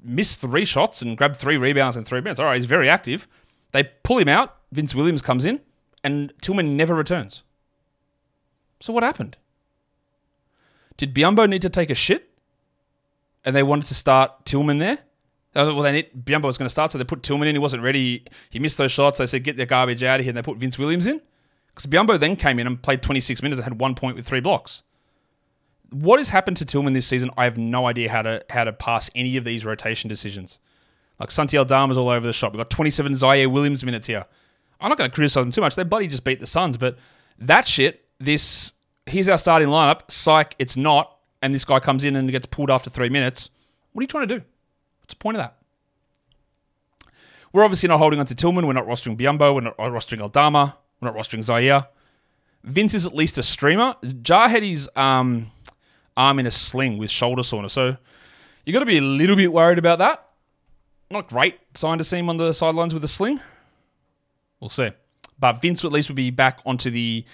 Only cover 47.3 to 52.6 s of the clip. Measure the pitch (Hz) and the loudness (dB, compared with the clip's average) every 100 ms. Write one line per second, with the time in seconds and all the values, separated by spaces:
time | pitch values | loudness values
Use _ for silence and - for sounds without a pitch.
47.3 | _ _ 190 208 185 180 156 156 151 135 | _ _ 4 4 4 2 4 4 2 -2
48.3 | 120 170 180 160 131 107 120 123 110 135 | 0 0 2 0 -2 -2 -6 -6 -2 -2
49.3 | 147 143 139 117 - 110 120 - 110 104 | 4 4 4 -2 -6 -6 -6 -8 -8 -2
50.3 | 139 151 147 143 - _ _ 123 110 110 | 2 4 4 2 -2 _ _ -8 -8 -8
51.3 | 113 110 117 127 139 131 _ _ _ _ | -8 -2 2 4 2 0 _ _ _ _
52.3 | _ _ _ | _ _ _